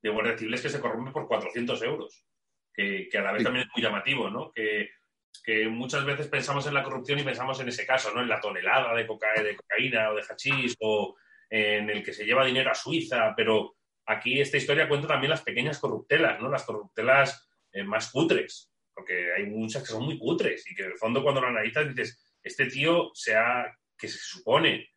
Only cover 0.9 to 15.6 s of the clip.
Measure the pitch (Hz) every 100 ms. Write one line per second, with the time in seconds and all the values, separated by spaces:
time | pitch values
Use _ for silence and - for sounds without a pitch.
0.9 | 110 120 151 - 107 - 120 120 120 117
1.9 | 151 - - _ _ _ _ _ - 202
2.9 | - - 104 139 113 117 123 - - 110
3.9 | 101 - 139 98 104 - - 107 107 104
4.9 | - _ _ _ - - 110 110 117 123
5.9 | 143 139 143 143 139 127 139 143 143 131
6.9 | 131 123 143 135 120 131 131 123 120 -
7.9 | 131 110 120 120 104 104 95 95 131 120
8.9 | 117 110 107 107 110 107 101 - 104 131
9.9 | 117 110 107 - - 135 139 123 120 110
10.9 | 107 98 - _ - _ 110 104 104 107
11.9 | 104 98 95 107 123 131 127 123 113 -
12.9 | 160 - 123 110 107 113 107 98 _ _
13.9 | _ - 110 123 131 143 143 127 147 156
14.9 | 143 - 139 135 160 - 113